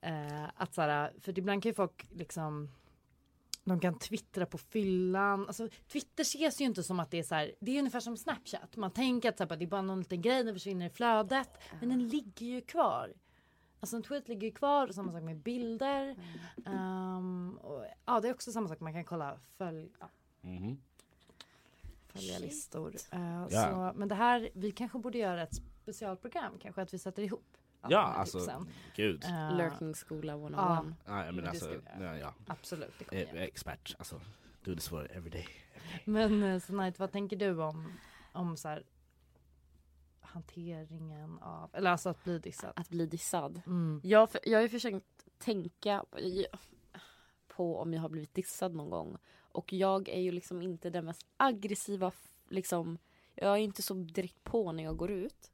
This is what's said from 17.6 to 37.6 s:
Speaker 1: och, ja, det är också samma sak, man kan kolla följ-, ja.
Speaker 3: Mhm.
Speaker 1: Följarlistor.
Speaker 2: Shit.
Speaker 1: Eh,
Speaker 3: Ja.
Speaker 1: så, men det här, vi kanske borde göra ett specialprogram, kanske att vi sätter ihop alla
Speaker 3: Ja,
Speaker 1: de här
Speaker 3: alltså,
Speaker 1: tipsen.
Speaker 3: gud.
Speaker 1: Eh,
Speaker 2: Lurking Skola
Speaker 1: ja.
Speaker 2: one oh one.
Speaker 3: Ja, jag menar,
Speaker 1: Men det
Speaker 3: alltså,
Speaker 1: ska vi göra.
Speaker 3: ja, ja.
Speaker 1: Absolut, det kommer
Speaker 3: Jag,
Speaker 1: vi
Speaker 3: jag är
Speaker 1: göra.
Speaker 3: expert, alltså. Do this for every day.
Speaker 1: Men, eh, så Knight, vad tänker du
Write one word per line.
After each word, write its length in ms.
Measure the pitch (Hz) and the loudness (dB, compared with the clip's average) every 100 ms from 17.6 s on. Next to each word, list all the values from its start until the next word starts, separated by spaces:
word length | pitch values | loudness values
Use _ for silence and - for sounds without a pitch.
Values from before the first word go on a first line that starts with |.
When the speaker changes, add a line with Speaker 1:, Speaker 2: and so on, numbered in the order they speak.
Speaker 1:
och, 240 | - 143 110 - - | -10 -8 -10 -12 2
ja, 140 | 233 | 2
det 80 | 220 | 2
är 60 | |
också 180 | 254 - | -2 -4
samma 160 | 226 202 | -2 -2
sak, 100 | 156 | -4
man 140 | 160 | -6
kan 120 | 160 165 | -6 -4
kolla 340 | 170 143 143 - - | -4 -4 -6 -14 -8
följ-, 320 | 185 160 165 - | -6 -6 -10 -16
ja. 100 | - _ _ _ | -20 _ _ _
Speaker 3:
Mhm. 400 | 87 90 98 135 - _ - _ _ - - _ _ _ - - _ | -10 -6 -4 -6 -10 _ -20 _ _ -20 -20 _ _ _ -18 -18 _
Speaker 1:
Följarlistor. 840 | 190 190 180 - 302 - - 160 | -10 -8 -6 -6 -8 -8 -8 -8
Speaker 2:
Shit. 180 | - - | -8 -8
Speaker 1:
Eh, 320 | 175 175 170 180 | -6 -4 -4 0
Speaker 3:
Ja. 200 | 202 226 185 185 | 4 4 2 -2
Speaker 1:
så, 60 | - | -2
men 80 | 202 | -2
det 80 | 196 | 4
här, 340 | 240 240 226 | 6 6 2
vi 180 | 185 202 | -4 -4
kanske 280 | 196 233 269 | -4 -6 -4
borde 180 | 233 247 | -4 0
göra 260 | 202 175 | 0 0
ett 120 | 165 - | -2 -6
specialprogram, 1000 | - - - 220 208 190 247 339 240 - | -10 -16 -12 -8 -6 -6 -6 -4 -4 -8
kanske 200 | 208 190 | -10 -6
att 120 | 185 | -4
vi 60 | 185 | -4
sätter 240 | 190 185 | -6 -4
ihop 200 | 202 214 - - _ _ | -4 -4 -8 -20 _ _
alla 100 | - 185 | 6 6
Speaker 3:
Ja, 60 | |
Speaker 1:
de 100 | 180 | 8
här 80 | - | 4
Speaker 3:
alltså, 200 | 95 92 | 0 0
Speaker 1:
tipsen. 280 | 87 131 175 - - - | -4 -4 -8 -12 -14 2
Speaker 3:
gud. 280 | 104 80 175 | 2 2 0
Speaker 1:
Eh, 320 | 170 156 175 | -2 2 2
Speaker 2:
Lurking 380 | 165 160 160 156 | 2 0 -6 -6
Skola 380 | - 156 156 | -6 -6 -4
Speaker 1:
ja. 40 | 147 | -6
Speaker 2:
one 200 | 151 147 | -6 2
oh 220 | 185 165 | 4 4
one. 160 | 156 165 - | 2 -8 -6
Speaker 3:
Ja, 200 | 101 165 | -4 -2
jag 0 | |
menar, 60 | |
Speaker 1:
Men 120 | - | -2
det 60 | - | -2
Speaker 3:
alltså, 160 | 85 80 | -2 -4
Speaker 1:
ska 80 | 82 - - | -6 -8 -8
vi 60 | |
göra. 140 | 92 78 | -6 -6
Speaker 3:
ja, 40 | |
ja. 120 | 71 - - | -8 -12 -12
Speaker 1:
Absolut, 380 | 160 - 160 - - | -10 -8 -10 -10 -12
det 40 | - | -8
kommer 160 | 95 | -4
Speaker 3:
Jag, 40 | 87 | -4
Speaker 1:
vi 40 | |
Speaker 3:
jag 40 | 82 | -4
är 60 | |
Speaker 1:
göra. 60 | 92 | -6
Speaker 3:
expert, 480 | - - 69 - - | -6 -8 -8 -10 -10
alltså. 240 | - 78 - - - - | -10 -12 -14 -20 -20 -12
Do 120 | - 85 | -6 -4
this 120 | - | -4
for 220 | 80 71 | -6 -6
every 180 | 90 82 | -8 -8
day. 180 | 80 85 - - - 165 170 - | -8 -10 -14 -20 -18 -12 -8 0
Speaker 1:
Men, 380 | 214 220 208 | 4 6 6
eh, 160 | 202 185 | 4 2
så 80 | - | 0
Knight, 260 | 196 190 175 | -2 -2 0
vad 120 | 190 | -4
tänker 240 | 202 202 202 | -2 -4 0
du 260 | 202 170 | 0 2